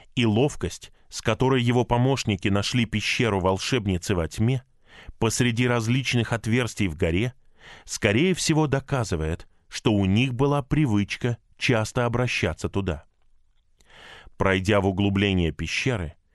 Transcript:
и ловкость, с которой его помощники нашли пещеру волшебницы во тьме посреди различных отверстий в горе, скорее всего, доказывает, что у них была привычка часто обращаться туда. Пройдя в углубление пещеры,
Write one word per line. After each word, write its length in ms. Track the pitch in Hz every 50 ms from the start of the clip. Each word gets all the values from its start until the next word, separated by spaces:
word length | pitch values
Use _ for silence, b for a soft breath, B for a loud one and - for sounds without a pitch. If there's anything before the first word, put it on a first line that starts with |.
| B B -
и 100 | - 120
ловкость, 680 | 113 104 110 135 147 - - - 85 - - - - - _ _ _
с 140 | - - -
которой 400 | - 110 - 127 131 135 131 120
его 220 | 120 123 123 120
помощники 640 | - 120 120 123 131 139 123 - - 104 92 - 107
нашли 360 | 98 101 98 - - 123 117
пещеру 560 | 110 - 107 - - - - 127 113 101 98
волшебницы 760 | 87 92 95 95 - - - 127 101 101 95 85 - - 107
во 140 | 87 80 78
тьме 340 | - - 110 117 131 131 - _ _ B B B B B B B B -
посреди 480 | - 113 - - 127 120 120 110 123
различных 680 | 123 120 120 113 110 120 135 131 - - 123 113 - -
отверстий 520 | 110 - 110 110 123 127 110 - - 104 92
в 80 | 78
горе, 360 | 76 95 85 82 90 110 127 - - B B B B B B B B B
скорее 480 | - - - - 107 101 117 160 190 180
всего, 320 | - - - 160 151 156
доказывает, 840 | 147 127 139 143 - 143 135 113 - 92 80 78 78 82 - - - _ _ _ _
что 260 | - - - - 110
у 100 | 101 98
них 300 | 95 95 107 127 135 127
была 280 | 113 139 143 143 143 139
привычка 760 | - - 147 156 131 107 101 101 - - - - 123 120 - _ _ _
часто 480 | - - - 120 110 110 - - 127 120
обращаться 640 | 120 117 120 127 120 - - - 92 78 - - 80
туда. 380 | - 98 98 90 82 76 - _ _ _ _ _ _ _ _ _ _ _ _ _ _ B B B B B B B B B B B -
Пройдя 460 | - 95 95 95 95 95 92 107 101 92
в 40 |
углубление 640 | 98 95 92 101 101 98 98 101 101 95 92 87 80
пещеры, 640 | 76 - 82 80 - - - 135 127 98 87 82 - - _ b b